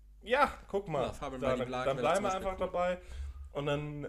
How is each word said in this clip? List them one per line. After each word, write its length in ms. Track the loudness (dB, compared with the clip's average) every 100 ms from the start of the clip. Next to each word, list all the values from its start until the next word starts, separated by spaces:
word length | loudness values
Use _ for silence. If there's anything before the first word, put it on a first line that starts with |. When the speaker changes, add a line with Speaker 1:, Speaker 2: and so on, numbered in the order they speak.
| -20 -16
Speaker 1:
Ja, 300 | 0 4 4 2 -4
guck 200 | -2 0
mal. 140 | 0 0
Speaker 2:
Ja, 60 |
Fabeln 280 | -2 -6 0
Speaker 1:
Da, 60 | 2
Speaker 2:
by 20 |
the 40 | 2
Speaker 1:
dann, 80 | 0
Speaker 2:
Blagen 180 | 0 0
Speaker 1:
dann 100 | 2
Speaker 2:
wäre 100 | 4 4
Speaker 1:
bleiben 40 |
wir 60 | 2
Speaker 2:
zum 100 | 0
Beispiel 60 | -2
Speaker 1:
einfach 120 | -2
Speaker 2:
cool. 120 | -2
Speaker 1:
dabei. 300 | 2 0 0 -6 -8 -8 -10 -8
Und 140 | -4 0
dann, 400 | 0 -2 -6